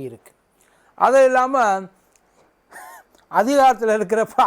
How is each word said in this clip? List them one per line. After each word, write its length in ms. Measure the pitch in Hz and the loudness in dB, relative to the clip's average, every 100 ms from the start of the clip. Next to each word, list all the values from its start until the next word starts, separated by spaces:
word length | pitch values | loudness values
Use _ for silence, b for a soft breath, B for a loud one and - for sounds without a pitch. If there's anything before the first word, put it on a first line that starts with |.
| 131 | -10
இருக்கு. 240 | 117 _ _ _ _ b b b - 208 | -16 _ _ _ _ b b b -2 2
அது 140 | 269 262 | 4 4
இல்லாம 340 | 254 254 269 220 190 185 _ _ _ _ _ _ _ _ B B B _ _ _ 165 | 2 0 -2 -2 -2 -8 _ _ _ _ _ _ _ _ B B B _ _ _ -2
அதிகாரத்துல 560 | 220 285 262 226 226 214 | 0 2 2 2 -2 -4
இருக்கிறப்ப 400 | 190 220 220 - | -2 -4 -2 -2